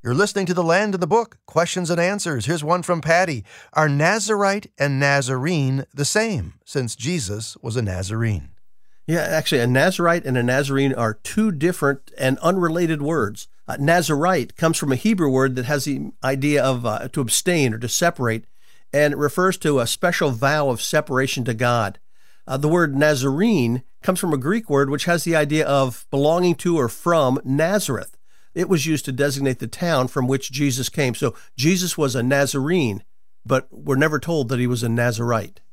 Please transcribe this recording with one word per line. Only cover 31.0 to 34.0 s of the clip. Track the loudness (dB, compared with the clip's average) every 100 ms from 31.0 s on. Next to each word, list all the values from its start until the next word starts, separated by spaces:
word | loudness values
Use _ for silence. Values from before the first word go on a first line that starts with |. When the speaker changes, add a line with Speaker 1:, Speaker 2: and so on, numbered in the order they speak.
| -2
Speaker 2:
So | 0 -2 -4 -16 -2
Jesus | 2 2 -2 -2
was | 0
a | 0
Nazarene, | 2 2 2 0 0 0 0 -2 -10 -20 -20 -18
but | -2 -2 -2
we're | -14 -2
never | 2